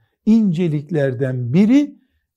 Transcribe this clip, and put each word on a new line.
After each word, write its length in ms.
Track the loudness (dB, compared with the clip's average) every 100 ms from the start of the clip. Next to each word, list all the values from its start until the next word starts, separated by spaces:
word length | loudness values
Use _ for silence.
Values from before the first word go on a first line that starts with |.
| _ _ 0
inceliklerden 1300 | 2 2 0 -2 -4 -4 -4 -2 -2 -4 -4 -2
biri 460 | 2 4 2 0 -8 _ _ _